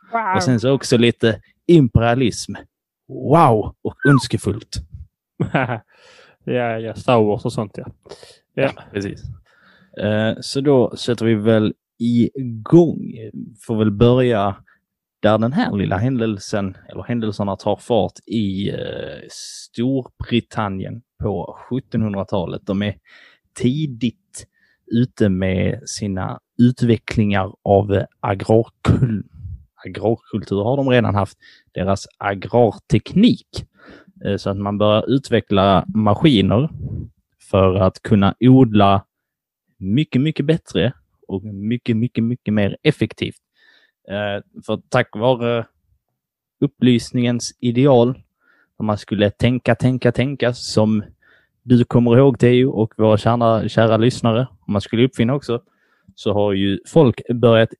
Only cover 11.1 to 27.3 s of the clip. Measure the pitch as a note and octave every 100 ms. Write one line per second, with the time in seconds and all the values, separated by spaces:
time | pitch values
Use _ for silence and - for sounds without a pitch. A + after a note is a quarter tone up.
11.1 | A#2 A2+ A2 G#2+ A2+ G#2+ - _ - A#2
12.1 | A#2+ A2 C#3 B2+ A2+ G#2+ E3 E3+ - -
13.1 | - A2 - - - - A2 G#2+ G#2 A#2+
14.1 | B2 B2+ A2 G2+ F#2+ _ _ _ _ _
15.1 | _ G#2 G#2+ A2+ D3+ B3+ C#3+ G2 F#2+ A#2+
16.1 | C3 A2+ G2+ - G#2+ G2 F#2+ - - F#2
17.1 | A#2+ A2 G#2 G2+ G2 - G2+ - A#2 F#2
18.1 | - - A#2 G#2 F#2+ G#2 - - - -
19.1 | - - - - - - - A#2+ C3+ B2
20.1 | - - A#2 - - G#2+ F#2+ G2 A2 -
21.1 | - A2 F#2 - - - B2 - A#2 A2
22.1 | G2 F#2+ G2+ E2+ F#2 - G2 G#2 - _
23.1 | - _ _ _ - B2 C#3+ D#3 A#2+ A#2+
24.1 | - _ - - _ _ _ - A#2 B2
25.1 | - G#2+ F#2 F#2+ F#2 F#2+ - - - G#2
26.1 | F#2 G2 A#2+ _ - A#2+ B2+ B2 A2+ -
27.1 | - G#2